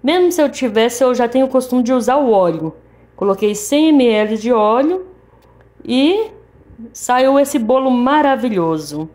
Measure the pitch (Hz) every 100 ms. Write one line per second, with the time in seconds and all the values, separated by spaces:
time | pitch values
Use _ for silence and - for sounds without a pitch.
0 | 254 349 359 339 285 - 254 214 233 240
1 | 254 247 233 262 262 262 254 254 240 254
2 | 226 269 262 208 175 160 156 - _ _
3 | _ - 196 196 208 208 - 285 320 294
4 | 247 214 214 214 220 240 208 233 294 370
5 | 370 - _ _ _ _ _ _ - 247
6 | 285 403 440 - - _ _ - 233 -
7 | - 247 262 277 277 285 220 262 262 247
8 | 247 302 294 262 240 196 165 160 151 147
9 | 156